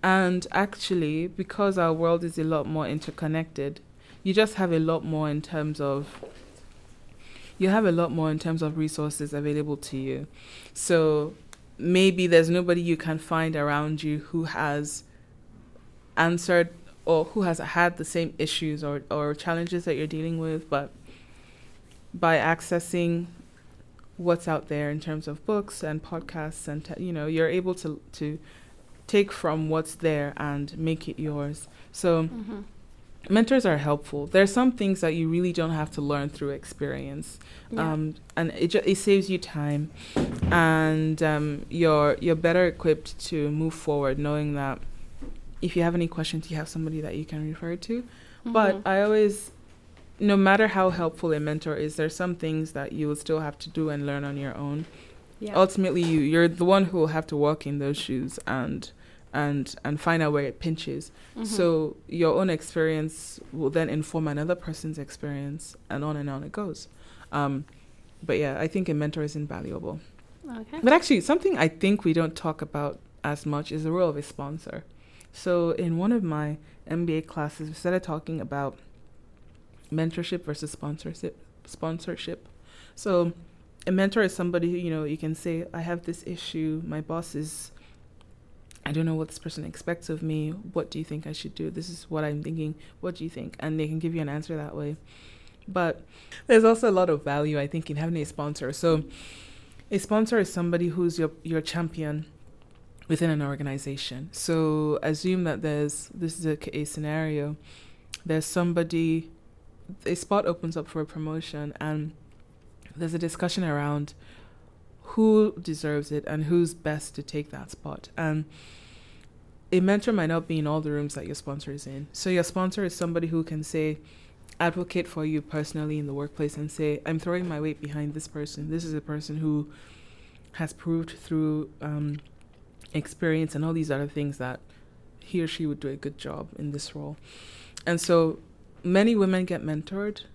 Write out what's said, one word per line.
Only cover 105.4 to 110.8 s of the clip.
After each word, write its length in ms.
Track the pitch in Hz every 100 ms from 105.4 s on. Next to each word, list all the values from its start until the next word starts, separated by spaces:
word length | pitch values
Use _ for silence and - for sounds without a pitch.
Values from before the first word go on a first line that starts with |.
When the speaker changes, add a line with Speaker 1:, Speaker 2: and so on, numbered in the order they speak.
Speaker 1:
that 180 | 175 127
there's, 460 | 156 147 147 147 -
this 240 | - 165 165
is 60 | 160
a, 300 | 151 - -
a 60 |
scenario, 720 | 147 - 151 156 160 151 147 151 - - - - - - -
there's 180 | 156 151
somebody, 840 | 185 175 170 165 165 165 160 165 - - - - - - 190
a 100 | -
spot 300 | 175 - 202 185
opens 300 | 170 165
up 100 | 165